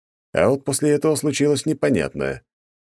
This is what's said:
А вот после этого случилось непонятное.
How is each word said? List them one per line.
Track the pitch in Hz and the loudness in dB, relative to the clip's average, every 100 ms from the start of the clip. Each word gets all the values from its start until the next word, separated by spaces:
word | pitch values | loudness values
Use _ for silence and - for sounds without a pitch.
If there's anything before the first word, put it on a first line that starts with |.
| _ _ _ | _ _ _
А | - 98 | 0 2
вот | 139 | 0
после | 139 131 147 | -2 -2 0
этого | 147 160 143 | 2 2 0
случилось | 151 135 147 139 - | -2 0 0 0 -2
непонятное. | 151 147 107 67 69 - 65 _ _ _ _ _ | -2 0 0 -2 -4 -6 -6 _ _ _ _ _